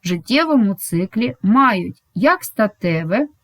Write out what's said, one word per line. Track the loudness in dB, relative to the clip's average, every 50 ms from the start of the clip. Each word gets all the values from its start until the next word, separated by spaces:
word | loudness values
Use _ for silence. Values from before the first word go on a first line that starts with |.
| _
в | -4
життєвому | -4 -4 -4 -2 0 0 0 2 2 2 2 2 -2
циклі | -4 -8 -4 -4 -4 -4 -2 -4 -4 -4 -4 -6 _
мають | 0 2 4 4 4 4 2 0 -4 -6 -10 _ _ _ _
як | 0 2 2 2 0 -2
статеве | -12 -2 -2 -2 -2 -2 _ -4 -2 -2 -2 -2 -2 -2 -2 -2 -4 _ _